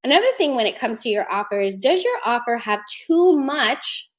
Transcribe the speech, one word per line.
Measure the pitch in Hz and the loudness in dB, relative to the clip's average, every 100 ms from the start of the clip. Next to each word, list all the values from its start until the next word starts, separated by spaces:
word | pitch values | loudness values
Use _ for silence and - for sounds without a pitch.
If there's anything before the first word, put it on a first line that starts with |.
Another | 254 320 494 508 | 4 4 4 2
thing | 302 254 | 0 2
when | 214 | -2
it | - | -2
comes | 233 220 | -6 -4
to | 233 | -2
your | 208 190 | -2 -2
offer | 196 208 202 | -4 -2 -2
is, | 196 190 | -2 0
does | 254 359 | 0 2
your | 494 494 220 | 0 -2 -2
offer | 240 233 233 | -2 -2 -4
have | 220 208 - - - | -2 -4 -4 -12 0
too | 330 359 302 | 4 6 4
much | 269 294 220 269 - - - | 0 0 0 0 -6 -10 -14